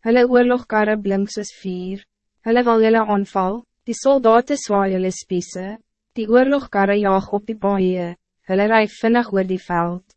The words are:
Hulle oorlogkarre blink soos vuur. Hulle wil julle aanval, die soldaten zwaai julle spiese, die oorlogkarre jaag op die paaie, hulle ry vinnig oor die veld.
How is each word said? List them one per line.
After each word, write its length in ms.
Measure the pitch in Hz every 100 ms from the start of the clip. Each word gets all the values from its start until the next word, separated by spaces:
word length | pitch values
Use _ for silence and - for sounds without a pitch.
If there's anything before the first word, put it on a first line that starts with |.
| 226
Hulle 180 | 247 247
oorlogkarre 640 | 247 247 247 - 214 208 214
blink 320 | 202 196 202
soos 220 | - 202 -
vuur. 440 | 190 180 180 196 _ _ _ _ 226
Hulle 180 | 233 240
wil 160 | 226
julle 200 | 220 226 214
aanval, 460 | 202 202 196 185 226 - _ -
die 120 | 226
soldaten 600 | 269 277 226 226 247 285
zwaai 360 | - 202 196
julle 180 | 185 185
spiese, 520 | 185 - 180 180 185 185 220 _ _ _ -
die 80 | 214
oorlogkarre 680 | 240 262 277 262 202 196 202
jaag 300 | 202 190 196 208
op 100 | 208
die 120 | 220
paaie, 580 | 196 196 185 185 170 175 _ _ -
hulle 180 | 190 208
ry 140 | 220 214
vinnig 400 | - 226 240 233
oor 140 | 196 185
die 140 | 185
veld. 440 | - 175 170 180 _